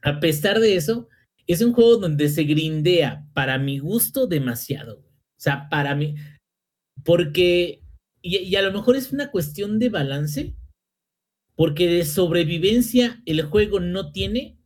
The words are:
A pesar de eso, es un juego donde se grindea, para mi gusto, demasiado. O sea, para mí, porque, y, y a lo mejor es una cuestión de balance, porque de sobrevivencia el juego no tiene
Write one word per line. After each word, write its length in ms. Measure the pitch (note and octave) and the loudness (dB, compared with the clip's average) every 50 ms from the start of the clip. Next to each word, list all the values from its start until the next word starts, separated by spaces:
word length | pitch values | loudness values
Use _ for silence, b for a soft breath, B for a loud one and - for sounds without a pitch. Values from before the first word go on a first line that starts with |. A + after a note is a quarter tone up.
| - | -2
A 160 | D3 D3 D3 | -2 -2 0
pesar 400 | D#3+ E3 D3+ D3 D3+ G3+ G3+ A3 | 0 0 0 2 0 0 2 4
de 160 | A3+ A3 G3 | 4 4 4
eso, 320 | F3+ D#3 - A3+ - - _ _ _ _ _ _ _ _ - | 2 0 -2 -4 -4 -6 _ _ _ _ _ _ _ _ -2
es 140 | F3 E3 | 0 2
un 120 | A3+ A#3+ A#3+ | 2 2 6
juego 240 | - A#3 A#3 A#3 A3+ | 6 6 6 6 6
donde 320 | G3 E3+ D3+ C#3+ D3 D3 | 4 -2 0 2 0 0
se 140 | D3 D#3 D#3 | 2 0 0
grindea, 840 | C#3+ D#3 D3+ D#3+ D#3 D#3 D#3 D3+ F3 F3+ E3+ D#3 B2 G#2+ - - - _ | 2 2 0 0 0 -2 0 2 2 4 4 2 0 -2 -8 -16 -8 _
para 240 | D3+ C3+ C3 C3 C3 | -2 -2 -2 0 -2
mi 220 | C#3 C#3 C#3 C#3 | -2 -2 -4 -4
gusto, 480 | C#3 D#3+ G3+ A#3+ A#3 - - C#4 C4 G#3+ | -4 -2 -2 -2 -2 -2 -2 -2 -2 0
demasiado. 720 | E3+ D3 C3 B2+ A#2 A#2 - - C#3+ C#3+ - - G#2+ - | 0 -2 -2 -2 -6 -6 -6 -8 -8 -10 -10 -14 -16 -18
O 440 | _ _ _ _ _ _ _ _ - | _ _ _ _ _ _ _ _ -4
sea, 260 | - C#3 - - - | -4 -4 -4 -6 -4
para 260 | - D3+ C#3+ C#3 C#3+ | -2 -2 -2 -2 -2
mí, 200 | C#3+ D3 D#3 - B B B B B _ _ _ _ _ _ _ _ _ _ _ - - | -2 -4 -4 -6 B B B B B _ _ _ _ _ _ _ _ _ _ _ -10 0
porque, 800 | - E3+ F3 F3 D3 D3+ F3 F3+ F3+ F3 F3 F3 F3 - _ - - - - _ _ _ _ | 2 2 2 2 0 0 2 2 4 4 2 0 -2 -6 _ -20 -20 -20 -20 _ _ _ _
y, 160 | _ F3 E3+ F#3+ | _ -4 -4 -4
y 180 | F#3 F#3+ F#3 G3 | -2 0 0 0
a 40 | |
lo 100 | G3 G3 | 0 0
mejor 240 | F#3+ G#3 G#3+ A#3+ B3+ | -2 -2 0 0 0
es 160 | C#4 C4 - | 0 0 -4
una 200 | - C#4 C#4+ C#4 | -6 -6 -6 -4
cuestión 480 | - G3 D#3 D3 - - G3+ G3+ G#3+ A3 | -4 -4 -4 -4 -6 -8 -6 -2 -2 0
de 100 | A#3+ B3 | 0 0
balance, 680 | G#3 F3 C#3 C3+ C#3 C#3+ D3+ D3+ D3 C4 E4 F4 - - - - _ _ _ _ _ _ _ _ _ _ _ _ _ _ _ _ _ | 0 -2 -2 -2 -2 -4 -4 -4 -4 -6 -8 -8 -10 -14 -18 -20 _ _ _ _ _ _ _ _ _ _ _ _ _ _ _ _ _
porque 320 | - D#3+ D#3+ D3 D3+ F3+ E3+ | 2 2 2 2 0 0 2
de 180 | E3+ F3 E3+ | 2 0 0
sobrevivencia 1160 | D3 - F#3+ F3+ E3+ E3 F3 E3+ D3+ F3 E3+ E3 G3 A3 B3 A#3+ A#3+ - B3 A#3+ A#3+ A#3+ - - | 0 0 0 0 2 2 0 0 0 -2 0 0 2 2 2 0 2 2 2 2 2 -2 -8 -6
el 160 | - D#3+ D#3 D#3 | -2 -2 -2 -2
juego 360 | D3 D#3 G#3 G#3 G#3 G3+ F#3+ | 0 2 2 2 2 0 -2
no 320 | F3 F3 F3+ F#3+ F#3+ D3 | -2 -2 -4 -6 -6 -8
tiene 460 | D3 F#3+ G3 G3 G#3 B3 C#4+ - - _ _ | -6 -6 -4 -4 -4 -4 -6 -8 -16 _ _